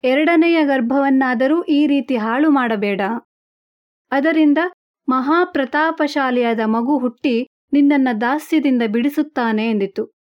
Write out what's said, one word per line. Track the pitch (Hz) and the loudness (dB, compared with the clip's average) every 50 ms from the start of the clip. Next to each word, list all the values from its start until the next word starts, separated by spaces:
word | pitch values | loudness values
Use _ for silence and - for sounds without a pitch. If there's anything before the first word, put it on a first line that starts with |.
| - | 0
ಎರಡನೆಯ | 254 254 285 320 330 339 330 330 339 339 330 302 | 0 0 0 2 2 2 2 4 2 2 2 2
ಗರ್ಭವನ್ನಾದರೂ | 277 277 262 226 233 262 277 277 277 269 262 269 254 254 226 262 269 311 339 349 | 2 0 0 0 0 0 0 2 2 2 2 2 0 0 0 0 0 0 0 0
ಈ | - 302 285 302 | 0 0 0 2
ರೀತಿ | 294 285 277 247 - 269 | 2 0 0 -2 -2 -4
ಹಾಳು | 233 214 220 226 254 302 320 | -4 -2 -2 -2 0 2 2
ಮಾಡಬೇಡ. | 285 277 247 233 226 208 196 202 202 185 202 190 226 240 _ _ _ _ _ _ _ _ _ _ _ _ _ _ _ _ _ _ | 2 2 2 0 -2 -2 -2 -2 -2 -2 -4 -4 -4 -8 _ _ _ _ _ _ _ _ _ _ _ _ _ _ _ _ _ _
ಅದರಿಂದ | 254 277 277 320 330 320 311 294 285 311 330 370 - _ _ _ _ _ _ - | -4 -2 0 0 2 2 4 4 4 2 0 -4 -6 _ _ _ _ _ _ -2
ಮಹಾಪ್ರತಾಪಶಾಲಿಯಾದ | 254 262 254 277 311 339 359 359 - 294 269 254 - 294 311 320 320 320 302 285 294 302 269 254 247 247 240 233 233 220 220 | -2 -2 0 0 2 2 0 0 -2 -4 -4 -2 -2 0 0 0 0 -2 -4 -2 -2 -2 -2 0 0 0 0 0 0 -2 -2
ಮಗು | 220 220 226 226 254 302 277 | -2 0 -2 0 0 -2 -2
ಹುಟ್ಟಿ | 247 247 240 _ - 294 240 226 254 _ _ _ _ _ - | -2 -4 -6 _ -4 -2 -2 -2 -4 _ _ _ _ _ 0
ನಿನ್ನನ್ನ | 285 285 285 294 277 262 262 240 208 | 2 2 4 4 2 2 0 0 -2
ದಾಸ್ಯದಿಂದ | 233 240 269 302 302 - - 311 269 285 262 240 233 | -2 -2 -2 -4 -4 -2 -2 0 2 2 0 0 0
ಬಿಡಿಸುತ್ತಾನೆ" | 220 208 233 240 285 285 311 294 302 _ 277 240 226 220 214 220 233 | 0 -2 0 -2 -2 -2 -2 -4 -4 _ -4 -2 -2 -2 -2 -2 -2
ಎಂದಿತು. | 226 208 196 196 - - 226 - _ _ | -2 -2 -2 -4 -6 -8 -10 -10 _ _